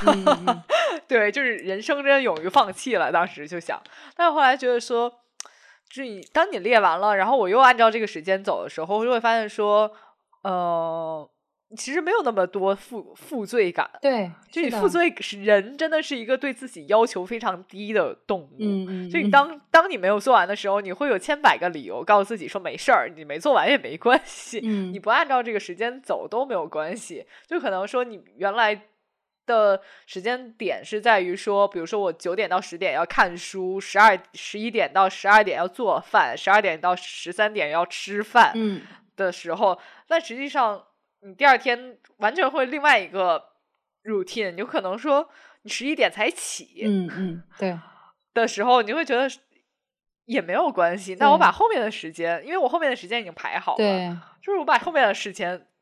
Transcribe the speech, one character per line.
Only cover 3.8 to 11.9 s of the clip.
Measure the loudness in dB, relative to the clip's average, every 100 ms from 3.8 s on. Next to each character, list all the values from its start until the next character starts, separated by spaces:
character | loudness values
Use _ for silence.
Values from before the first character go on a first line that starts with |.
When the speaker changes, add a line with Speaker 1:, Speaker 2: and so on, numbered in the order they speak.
| -10 -20 -12 0
Speaker 2:
但 | 2
后 | 4
来 | 4 4
觉 | 0
得 | -2
说， | -2 -2 -2 -6 _ -20 -20 _ _ _ _
就 | -14
是 |
你， | -12 -12 -4
当 | 0 0
你 | 0
列 | 4 4
完 | 4 2
了， | 2 2
然 | 2
后 | 2
我 | 4
又 | 6
按 | 6 8
照 | 4
这 | 4
个 | -6
时 | -6
间 | -2 -2
走 | 0 -4
的 | -4
时 | -8
候， | -4 -2
就 | 0
会 | 0
发 | 2 0
现 | -2
说， | -2 2 4 2 -4 _ _ _ _
呃， | -4 -2 0 0 -2 -4 -6 -8 -12 _ _ _ _ -14
其 | -6